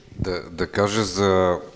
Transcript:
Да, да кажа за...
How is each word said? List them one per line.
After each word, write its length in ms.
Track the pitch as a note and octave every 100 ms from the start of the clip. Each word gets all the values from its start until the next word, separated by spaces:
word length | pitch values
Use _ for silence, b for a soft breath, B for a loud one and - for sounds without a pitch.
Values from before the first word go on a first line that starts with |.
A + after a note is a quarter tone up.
| - -
Да, 240 | F#2 F2 F2
да 160 | E2+ F2+
кажа 360 | - G2+ A2
за... 540 | G2+ F2+ G2+ F#2 F#2 F2 -